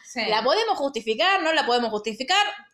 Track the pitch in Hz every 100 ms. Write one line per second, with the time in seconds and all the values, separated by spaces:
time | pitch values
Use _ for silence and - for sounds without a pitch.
0 | - 254 208 214 233 381 453 359 277 254
1 | 220 220 349 392 320 311 233 240 233 208
2 | 226 214 254 403 415 - -